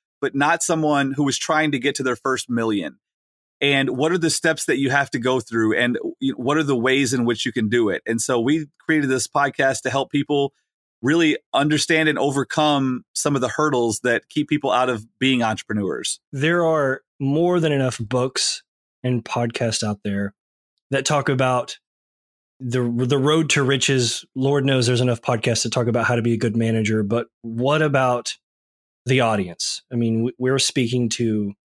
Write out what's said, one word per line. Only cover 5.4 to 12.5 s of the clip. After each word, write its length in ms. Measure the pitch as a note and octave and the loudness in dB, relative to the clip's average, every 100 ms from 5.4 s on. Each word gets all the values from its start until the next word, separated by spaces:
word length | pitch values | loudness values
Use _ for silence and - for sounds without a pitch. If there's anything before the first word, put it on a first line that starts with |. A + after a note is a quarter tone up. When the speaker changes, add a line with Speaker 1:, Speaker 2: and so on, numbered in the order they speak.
Speaker 1:
through? 360 | - A2+ A2 F#2 | -2 0 2 2
And, 220 | B2 A#2+ - - | 0 -2 -6 -6
you 120 | C3+ | -6
know, 60 | - | -4
what 200 | B2+ D3+ | -2 0
are 60 | |
the 120 | C#3+ B2+ | 0 0
ways 380 | B2 C3 B2+ | 2 2 0
in 100 | B2+ A#2 | 0 0
which 200 | A#2 B2+ | -2 -4
you 60 | |
can 180 | A#2 A2 | -2 0
do 200 | A#2+ G#2+ | 2 0
it? 120 | F2+ - | -2 -4
And 120 | A#2 | -4
so 200 | - B2 | 0 0
we 260 | A#2 D#3+ D3 _ | 0 -2 -4 _
created 320 | - D#3 C#3 | -2 -2 0
this 160 | C3 - | -2 -2
podcast 540 | D3 C#3+ C3+ C3+ B2+ | -2 -2 0 0 0
to 100 | C3 | -2
help 180 | C3+ C3+ | -2 -2
people 440 | D3 C#3 C#3+ C#3 - _ _ _ _ | -4 -2 0 -2 -6 _ _ _ _
really 340 | A#2+ E3 D#3+ D3 - | 0 4 4 2 0
understand 560 | C3 D3+ D3+ - D#3+ D#3 | 0 2 2 2 2 2
and 80 | C#3+ | 2
overcome 880 | C#3 C#3 C3 | 0 0 -2